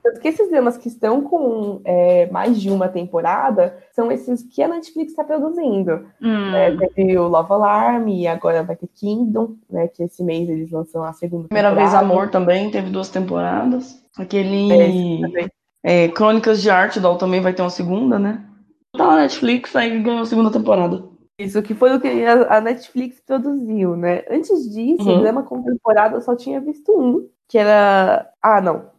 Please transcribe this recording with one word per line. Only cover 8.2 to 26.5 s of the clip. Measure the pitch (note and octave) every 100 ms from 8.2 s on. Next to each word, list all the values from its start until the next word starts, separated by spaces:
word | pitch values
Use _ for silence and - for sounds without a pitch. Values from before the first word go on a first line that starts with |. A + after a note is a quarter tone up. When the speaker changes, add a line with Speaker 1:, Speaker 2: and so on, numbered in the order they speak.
| E3+
Speaker 1:
agora | E3+ E3+ E3
vai | F3 E3+
ter | F3
Kingdom, | _ G3+ G#3+ A#3 G#3+ A3+ A3+ _
né? | F3+ E3+
Que | -
esse | F3 -
mês | F3+ E3 E3+
eles | D#3+ E3
lançam | E3 D#3+ E3
a | D#3+
segunda | D#3+ F3 E3+ E3
Speaker 3:
Primeira | G#3+ G3+
Speaker 1:
temporada. | G3+ F#3+ G3
Speaker 3:
Vez | G3+
Amor | F#3 G#3
também, | F#3 F3 F#3 G#3
teve | G#3 F#3
duas | F#3+ F#3+
temporadas. | F#3+ F#3 E2+ F2 G#3+ B3 B3+ - - _ -
Aquele, | F#3 G3+ F#3+ G3+ G3+
Speaker 1:
É, | G#3 G3
isso | F#3 F3 E3
também. | E3 F3 F3 - _ _
Speaker 3:
é, | E3+ F3 E3
Crônicas | E3 G#3+ A3 A3 G#3+
de | G3+
Arte | F#3 F#3+ A3
Doll | F#3 F3
também | F#3 F#3
vai | F#3
ter | F#3
uma | F3+
segunda, | F3+ F3 G3 B3+ G#3
né? | G3+ A3+ - _ _ _ _
Tá | - -
na | D#4
Netflix, | C#4 - A#3+ B3 -
aí | C4+ A#3 A3+
ganhou | A3+ A#3
a | A3+
segunda | A3+ A3
temporada. | A3+ A3 G3 F3 F#3 - _ _ -
Speaker 1:
Isso, | G3 G#3
que | G#3
foi | G#3+ B3+ C4
o |
que | C4+ A#3+ A#3
a, | A#3+ A#3 G#3+
a |
Netflix | A3+ B3 - B3 B3+ - -
produziu, | C4+ C#4 C#4+ A3+ G#3+ F3+ E3+
né? | F3 F3 -
Antes | D4+ D#4+ F4+ A#3+
disso, | G#3 A#3+ F4+ G3
Speaker 3:
Uhum. | F3+
Speaker 1:
drama | G#3+ B3+
com | - B3
temporada | B3 B3 A3+ G#3 A3 A#3
eu |
só | B3 A#3+
tinha | C4+